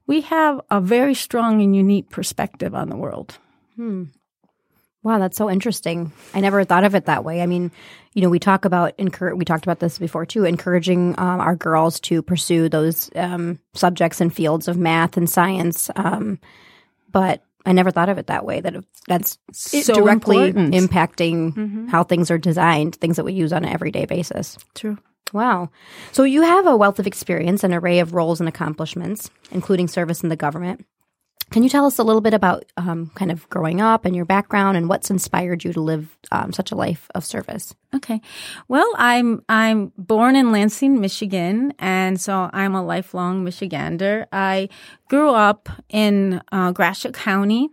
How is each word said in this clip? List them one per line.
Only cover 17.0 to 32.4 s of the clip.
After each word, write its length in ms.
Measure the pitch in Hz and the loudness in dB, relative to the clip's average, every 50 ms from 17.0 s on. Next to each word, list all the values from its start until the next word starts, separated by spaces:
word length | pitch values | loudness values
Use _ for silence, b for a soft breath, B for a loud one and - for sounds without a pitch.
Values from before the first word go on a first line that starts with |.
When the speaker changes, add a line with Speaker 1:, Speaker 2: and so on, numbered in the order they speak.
| _ _ | _ _
Speaker 2:
but 320 | - 190 190 180 - - _ _ _ _ - | 0 0 2 2 -2 -4 _ _ _ _ 0
I 60 | 190 185 | 2 4
never 180 | 185 185 190 | 4 4 2
thought 180 | - 175 170 196 | 2 0 0 0
of 80 | 190 | -2
it 100 | 160 - | -4 -4
that 180 | - - - - | -6 -6 -6 -4
way, 160 | - - - | -4 -6 -6
that 120 | - - 160 | -6 -6 -8
it, 80 | 190 - _ _ - _ | -8 -16 _ _ -20 _
that's 300 | - 190 175 - - - _ _ - | -2 -2 -2 -2 -4 -10 _ _ -20
it 360 | - - - - - 294 - | -16 -14 -10 -4 -4 0 2
Speaker 1:
So 80 | 208 202 | 2 4
Speaker 2:
directly 540 | 214 208 208 214 220 - 214 196 190 190 | 4 6 6 4 4 4 4 4 4 4
Speaker 1:
important. 260 | 190 180 202 170 143 175 | 4 2 2 2 2 4
Speaker 2:
impacting 800 | 180 185 180 - 175 165 - - - 170 165 165 170 160 165 143 | 2 2 2 2 2 0 0 0 -2 -2 0 0 0 -2 -2 -4
Speaker 1:
Mm-hmm. 340 | 214 214 208 202 220 226 247 | -4 -6 -6 -6 -8 -6 0
Speaker 2:
how 140 | - 165 175 | 0 0 2
things 280 | - 180 170 170 160 | 2 2 0 2 0
are 80 | 170 160 | 0 0
designed, 560 | 160 175 151 175 175 170 165 151 151 165 - | 0 0 0 2 4 2 4 2 0 -2 -4
things 220 | - 170 165 170 | -4 -2 -2 -2
that 80 | - - | -2 -2
we 80 | - 190 | -4 -2
use 200 | 190 160 151 175 | -2 -2 -2 -2
on 100 | 156 156 | -2 -4
an 80 | - | -4
everyday 340 | - 165 - 156 - - - | -6 -6 -6 -4 -4 -4 -4
basis. 520 | - - 175 165 - - - - - - - - _ _ | -4 -4 -6 -6 -6 -8 -10 -10 -10 -14 -20 -20 _ _
Speaker 1:
True. 240 | - - 214 208 - _ _ _ _ - - - | -10 -8 -8 -8 -10 _ _ _ _ -18 -8 -4
Speaker 2:
Wow. 360 | 208 240 254 202 180 175 - B B B B B B B B B | -2 0 0 0 0 -2 -8 B B B B B B B B B
So 100 | - 269 | 2 2
you 180 | 269 269 302 330 | 4 6 4 4
have 220 | 339 349 392 370 | 6 4 4 6
a 100 | 339 254 | 4 4
wealth 200 | 214 202 202 196 | 6 4 4 2
of 80 | - 190 | 0 -4
experience, 560 | 196 - - - - 175 165 170 175 196 202 - | -4 -6 -8 -6 -4 -4 -2 0 0 0 0 0
an 100 | 180 175 | 0 0
array 260 | 170 175 175 175 175 | 0 0 2 2 2
of 140 | 175 170 175 | 2 2 0
roles 260 | 175 165 165 170 165 | -2 0 0 0 0
and 100 | 165 160 | -2 -4
accomplishments, 800 | - - 165 156 151 - 160 - - 175 175 175 214 - - - _ _ _ - | -4 -4 -6 -6 -4 -6 -8 -8 -8 -8 -6 -6 -8 -8 -10 -18 _ _ _ -8
including 360 | - 185 - - 196 175 180 | -8 -8 0 0 2 2 2
service 360 | 165 - 185 170 160 170 - - | 0 -2 -4 -2 -2 -4 -2 -2
in 60 | 160 | -4
the 60 | 160 | -2
government. 500 | 151 151 147 151 170 175 180 - - - _ _ _ _ _ _ _ _ _ _ - - - | -2 -2 -4 -4 -4 -6 -8 -8 -10 -14 _ _ _ _ _ _ _ _ _ _ -16 -12 -2
Can 100 | - 226 | 2 4
you 80 | 247 254 | 4 4
tell 160 | - 285 285 | 4 4 4
us 140 | 277 - - | 4 2 2
a 40 | 220 | 2
little 180 | 220 220 220 | 4 4 4
bit 120 | 208 220 220 | 4 4 2
about, 320 | 202 | 4